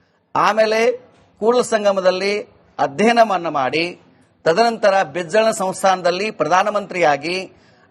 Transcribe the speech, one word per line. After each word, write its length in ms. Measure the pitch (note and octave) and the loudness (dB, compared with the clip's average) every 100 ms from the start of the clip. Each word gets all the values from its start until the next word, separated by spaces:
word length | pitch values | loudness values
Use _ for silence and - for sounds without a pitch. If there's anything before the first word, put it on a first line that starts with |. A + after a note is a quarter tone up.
| _ _ _ C3+ | _ _ _ -2
ಆಮೇಲೆ 560 | F3 G#3+ A3 A3 A#3 A#3+ - _ _ - | 0 2 0 2 0 -2 -10 _ _ -4
ಕೂಡಲ 220 | G#3+ B3 | 0 0
ಸಂಗಮದಲ್ಲಿ 800 | - A3 G3+ G3 F#3 F#3 G3 G#3 - _ _ - | 0 0 0 2 0 0 -2 -4 -8 _ _ -4
ಅಧ್ಯಯನವನ್ನ 680 | C#3+ C#3 A3 A#3 A3 F3+ E3+ | -4 0 2 4 4 2 -2
ಮಾಡಿ, 520 | D3 B2+ D3+ F3 - _ _ _ _ | -2 -2 -2 -4 -8 _ _ _ _
ತದನಂತರ 600 | D#3 E3+ A#3 A3+ G#3 F#3+ | -2 2 0 2 2 2
ಬಿಜ್ಜಳ 480 | D#3+ E3 E3+ G#3+ A3 | -2 -6 -2 0 0
ಸಂಸ್ಥಾನದಲ್ಲಿ 800 | G#3+ F#3+ F3+ G3 F#3 F3 F3+ G#3+ | 0 -4 -2 0 2 0 -2 -4
ಪ್ರಧಾನಮಂತ್ರಿಯಾಗಿ, 1200 | - D3+ F3+ G#3 G#3 F#3+ F3+ D#3 C#3+ D#3 F#3 F3+ _ _ _ _ | -4 0 2 2 -2 -6 0 0 0 -4 -8 -10 _ _ _ _